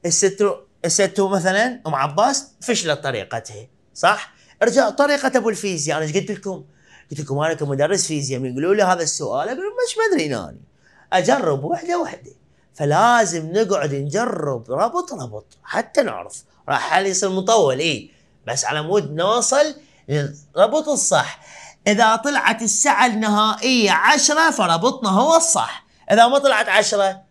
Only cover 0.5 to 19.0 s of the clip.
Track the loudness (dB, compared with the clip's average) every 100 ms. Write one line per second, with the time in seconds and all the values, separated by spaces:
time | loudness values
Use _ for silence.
0.5 | -2 -12 _ -4 0 0 0 0 0 0
1.5 | 0 0 -4 -6 -2 -2 2 0 0 -8
2.5 | _ -4 -2 -2 -4 -4 -6 -6 -10 -10
3.5 | -18 -20 _ _ 0 2 2 -4 _ _
4.5 | _ 2 4 2 2 2 2 2 0 0
5.5 | -4 -4 -4 -2 -2 -2 -4 -6 -8 -8
6.5 | -10 -14 _ _ -20 _ -12 -6 -2 -2
7.5 | -2 -4 -2 0 0 -2 -4 -4 -6 -6
8.5 | -4 0 2 2 2 -2 -4 -4 -4 -4
9.5 | -6 -8 -4 -4 0 0 0 0 -4 -8
10.5 | -14 -20 _ _ _ _ 0 2 2 2
11.5 | -2 -4 -6 -4 -4 -4 -10 -20 _ _
12.5 | _ _ -6 0 4 4 4 2 -2 -4
13.5 | -2 0 0 0 -2 -4 -2 -2 -4 -4
14.5 | -6 -6 -2 0 -2 -6 -10 -12 -14 _
15.5 | _ -8 -6 -2 0 0 -4 -12 -16 _
16.5 | _ -4 -4 0 0 0 -2 -2 -2 2
17.5 | 4 4 2 -2 -2 -8 _ _ _ -8
18.5 | -6 -4 -4 -2 -2